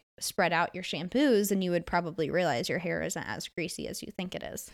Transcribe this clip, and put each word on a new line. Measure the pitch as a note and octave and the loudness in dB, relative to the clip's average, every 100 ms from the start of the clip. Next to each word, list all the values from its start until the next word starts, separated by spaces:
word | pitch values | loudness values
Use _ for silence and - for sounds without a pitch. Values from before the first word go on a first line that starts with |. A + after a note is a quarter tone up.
| _ - | _ -10
spread | - - A3+ | -4 2 2
out | E3 F3 | 4 0
your | F3+ | -2
shampoos, | F#3 D#3 F3 B3 D4 A3 G3+ | -6 -6 -2 4 6 6 4
then | G3 | 2
you | F3+ | 2
would | F3 E3 | 2 2
probably | F3 E3+ D#3+ D3 | 0 0 0 0
realize | D3+ F3 A#2+ F3+ | 2 2 2 0
your | - | -2
hair | F3 E3 | -2 -2
isn't | D#3+ F3 | -2 -4
as | - G#2 - | -6 -8 -8
greasy | - E3+ - - | -8 -8 -6 -8
as | - | -8
you | - - | -10 -8
think | F#3 - | -8 -8
it | |
is. | - - - | -8 -10 -12